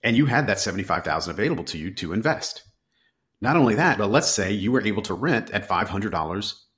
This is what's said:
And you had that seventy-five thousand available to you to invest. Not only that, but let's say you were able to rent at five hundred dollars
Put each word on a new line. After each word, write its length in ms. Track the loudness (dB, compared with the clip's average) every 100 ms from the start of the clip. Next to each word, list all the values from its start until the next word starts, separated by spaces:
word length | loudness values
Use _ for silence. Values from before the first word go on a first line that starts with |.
And 140 | 4 4
you 80 | 4
had 220 | 2 2
that 120 | 0
seventy-five 460 | -2 -4 -2 -2 0
thousand 260 | -2 -2
available 320 | -2 -2 -2 -6
to 120 | -8
you 160 | -8
to 180 | -8 -4
invest. 520 | -2 0 -2 -6 -12 _ _ _ _ _ _ _ _
Not 160 | 2 4
only 200 | 4 4
that, 220 | 2 2
but 140 | 2
let's 180 | 2 2
say 220 | 0 0
you 220 | 0 2
were 120 | 2 2
able 160 | -2
to 100 | -4
rent 380 | -4 0 0 -2
at 160 | -6 -2
five 200 | -2 0
hundred 240 | -2 -2
dollars 540 | -2 -2 -4 -6 -10 _